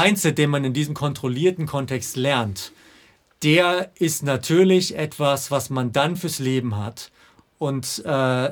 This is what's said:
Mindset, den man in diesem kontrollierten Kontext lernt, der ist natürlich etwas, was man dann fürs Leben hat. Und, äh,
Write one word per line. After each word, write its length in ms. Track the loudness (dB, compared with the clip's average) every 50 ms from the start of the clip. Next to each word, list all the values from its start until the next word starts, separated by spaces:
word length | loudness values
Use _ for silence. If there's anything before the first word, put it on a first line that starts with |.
Mindset, 360 | 4 4 2 2 2 0 2 2
den 120 | 2 2
man 140 | 2 0 0
in 100 | 0 0
diesem 200 | -2 -2 -2 -4
kontrollierten 720 | -4 -4 -4 -4 -4 -4 -4 -2 0 2 0 0 0 -4
Kontext 500 | -4 -4 -4 -4 -4 -4 -6 -6 -6 -4
lernt, 560 | -2 0 2 2 2 0 -2 -4 -8 -10 -14 -16 -20 -20 -20 -20 -20 -20 _ _ _ _ _ _ _ 2
der 480 | 4 6 6 6 4 2 0 -2 -4 _ -2
ist 240 | 0 0 0 -2 -2
natürlich 720 | -2 -2 -2 0 2 4 4 6 6 6 4 2 0 -2
etwas, 540 | -4 -6 -6 -4 0 0 2 2 0 -2 -2
was 200 | -2 -2 -2 -2
man 220 | -2 -2 -2 0 2
dann 240 | 2 2 2 0
fürs 220 | -4 -6 -6 -6 -4
Leben 380 | -2 0 0 0 -2 -2 -4
hat. 340 | -4 -4 -6 -8 -12 -16 -20 _ _ -20 _ _ -20 _ _ _
Und, 480 | _ -4 -4 -4 -4 -4 -6 -8 -6 -4
äh, 460 | -2 0 2 2 2 2 2 0 -2